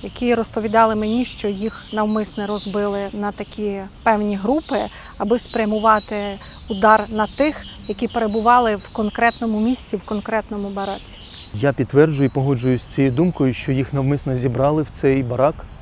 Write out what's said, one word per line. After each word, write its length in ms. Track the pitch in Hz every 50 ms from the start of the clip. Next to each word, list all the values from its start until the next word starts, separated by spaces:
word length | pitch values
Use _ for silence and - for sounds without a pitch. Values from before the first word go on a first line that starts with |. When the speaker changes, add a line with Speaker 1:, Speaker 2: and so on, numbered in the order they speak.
| -
Speaker 1:
які 320 | 202 - - 247 240 240
розповідали 600 | 226 220 - - 226 214 226 208 226 226 220 220
мені, 300 | 214 214 214 220 240 254
що 220 | - - - -
їх 360 | 208 202 190 208 220 - - - - -
навмисне 540 | 214 214 214 214 214 214 202 - - 208
розбили 640 | 202 208 208 - 202 185 208 208 202 202 202 202 196 -
на 180 | 208 202 208
такі 500 | 202 - 208 - - - 208 208 196 196 190 196 - - -
певні 320 | 233 220 208 208 208 202
групи, 440 | 196 190 220 269 311 311 - 269 208 214 208 - - - - -
аби 220 | - 202 208 233 240
спрямувати 1000 | - - - 233 220 214 214 214 208 220 214 214 202 - 220 208 202 202 196 185 - - - - - -
удар 360 | 226 190 196 214 220 214 208 214
на 180 | 226 208 214
тих, 380 | - - - 277 311 285 - - - - - -
які 200 | - 214 - 240
перебували 680 | 214 - 240 226 214 202 226 208 226 240 247 247 226 208
в 140 | 196 - -
конкретному 720 | - - 214 208 - - 233 233 233 - 240 226 214 214
місці, 380 | 220 233 254 - - - -
в 40 | 196
конкретному 680 | - - 220 202 196 - 226 220 214 - 220 202 202 202
бараці. 500 | 196 196 196 196 196 202 - - - - - - - - - - -
Speaker 2:
Я 200 | 104 117 143 131
підтверджую 520 | - 135 104 - 139 151 160 151 139 139 135
і 40 | -
погоджуюсь 480 | 143 131 139 139 120 120 131 127 120
з 120 | - - -
цією 200 | - 139 135 123
думкою, 400 | 127 170 185 170 - 147 131 123
що 180 | - - -
їх 220 | 135 131 135 - -
навмисно 420 | 139 135 135 143 139 - 139 131
зібрали 480 | 127 123 135 117 127 131 143 151 156 151
в 60 | -
цей 340 | - - - 139 135 135 135
барак. 320 | 120 123 120 127 147 165 - - - - -